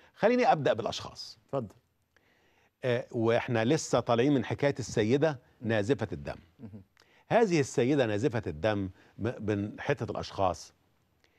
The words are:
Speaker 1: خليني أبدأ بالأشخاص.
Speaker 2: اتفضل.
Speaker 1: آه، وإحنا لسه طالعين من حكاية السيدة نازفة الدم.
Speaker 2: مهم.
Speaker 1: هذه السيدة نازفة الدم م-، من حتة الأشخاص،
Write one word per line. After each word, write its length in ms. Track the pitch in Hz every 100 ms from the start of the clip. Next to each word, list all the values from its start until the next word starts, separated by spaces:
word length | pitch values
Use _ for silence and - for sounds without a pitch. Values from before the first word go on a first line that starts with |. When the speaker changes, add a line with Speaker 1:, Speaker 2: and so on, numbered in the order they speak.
| _ -
Speaker 1:
خليني 360 | 208 247 208
أبدأ 220 | 160 131
بالأشخاص. 640 | 110 - - - - - - _
Speaker 2:
اتفضل. 280 | 139 104 - _ _ _ _ _ _ _ _ _ _
Speaker 1:
آه، 240 | 127 120 -
وإحنا 540 | 120 113 117 - 113 113
لسه 340 | 156 - 127
طالعين 340 | 120 117 135
من 120 | 139 98
حكاية 300 | 107 143 135
السيدة 600 | 120 - 107 127 156 135 _ _
نازفة 460 | 117 110 101 131 110
الدم. 240 | 76 73 - - _
Speaker 2:
مهم. 220 | 101 101 - _ _ _ _
Speaker 1:
هذه 300 | 196 226 170
السيدة 460 | 127 - 123 147 117
نازفة 380 | 104 120 113 101
الدم 420 | 76 107 104 95 - - -
م-، 140 | 104 127
من 400 | 104 104 104 -
حتة 300 | - 147 110
الأشخاص، 640 | - - - 95 82 - _ _ _ _ _ _